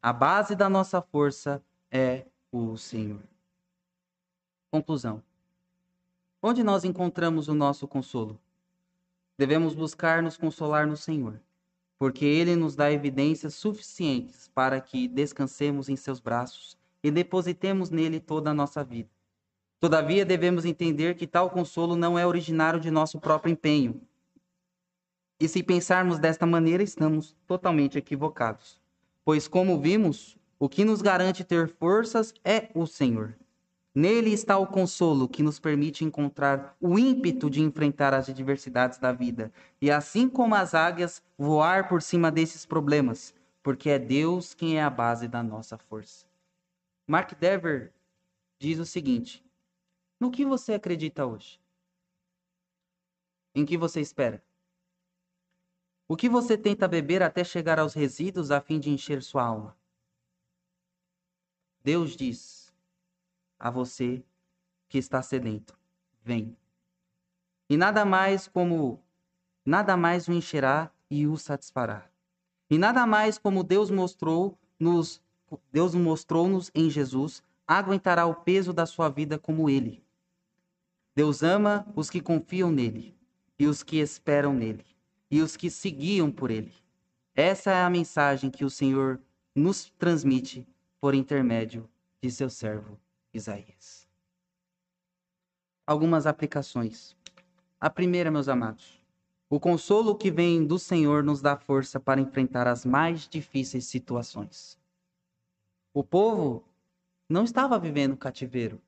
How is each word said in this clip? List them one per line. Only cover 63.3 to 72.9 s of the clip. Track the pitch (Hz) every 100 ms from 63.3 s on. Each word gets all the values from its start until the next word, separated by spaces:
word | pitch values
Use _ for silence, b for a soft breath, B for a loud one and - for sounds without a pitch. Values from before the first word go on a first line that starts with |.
| _ _ _
a | -
você | 123 123 - 123 127 - _ _ _ _ _ _
que | 135
está | 127 131
sedento: | 127 135 120 107 - _ _ _ _ _
"Vem." | 113 117 110 117 _ _ _ _ _ _ _ _ _ _ _
E | 147
nada | 185 214
mais | 208 190 190 196 -
como, | - 175 165 139 113 _ _ _ _ _ _
nada | - 170 196 185
mais | 170 175 170
o |
encherá | 175 160 156 131 143 160 _ _
e | 147 147
o | 151
satisfará. | - 139 - - 117 104 - _ _ _ _ _ _
E | 151
nada | 202